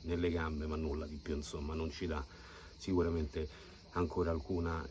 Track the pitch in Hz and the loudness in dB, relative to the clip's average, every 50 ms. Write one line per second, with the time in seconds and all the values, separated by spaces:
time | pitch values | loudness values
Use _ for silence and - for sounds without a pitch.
0 | - 82 87 85 85 87 82 85 82 78 78 76 76 78 78 80 80 76 76 76 | -2 0 2 4 4 4 4 2 2 0 0 0 0 0 0 0 0 0 0 0
1 | 76 76 78 76 - - 76 73 76 - - 78 73 73 78 80 80 80 - - | -2 -4 -6 -6 -2 -2 -2 -2 -2 -4 -4 -4 -2 -2 0 0 0 -2 -2 -2
2 | 92 82 80 76 67 - - - - - - - - - - - - 98 92 90 | -2 0 0 -2 -2 -6 -10 -16 -16 -16 -16 -16 -16 -16 -14 -6 0 4 4 6
3 | 85 85 82 82 78 76 - 80 76 - - - - - - - - - - 87 | 6 6 4 2 2 0 0 -2 -2 -4 -6 -12 -16 -16 -16 -18 -18 -4 0 2
4 | 90 78 - - 85 82 82 78 73 - 92 85 82 85 82 82 67 - | 2 2 4 2 4 4 2 2 0 0 2 2 2 2 2 0 -2 -4